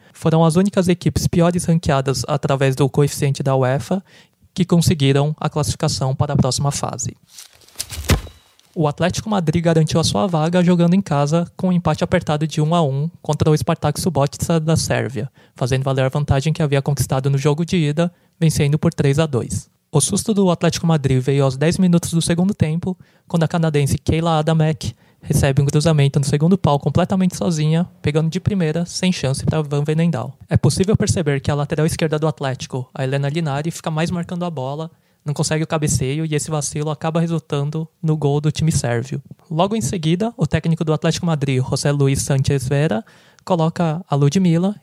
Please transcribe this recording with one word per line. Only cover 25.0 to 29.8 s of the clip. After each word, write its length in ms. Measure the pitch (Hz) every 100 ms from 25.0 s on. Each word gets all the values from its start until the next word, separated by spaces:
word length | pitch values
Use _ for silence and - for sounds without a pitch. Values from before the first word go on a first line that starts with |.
| _ _
recebe 400 | - 147 147 135
um 20 |
cruzamento 540 | 139 151 160 151 139 147
no 80 | 139
segundo 320 | 147 165 190
pau 200 | 151 143
completamente 560 | 147 170 185 190 185
sozinha, 540 | - 196 156 156 165 175 _
pegando 260 | 151 156 160
de 100 | 180
primeira, 460 | - 196 156 165
sem 260 | 175 - 185
chance 360 | 180 131 135 -
pra 160 | 156
Van 200 | 147 147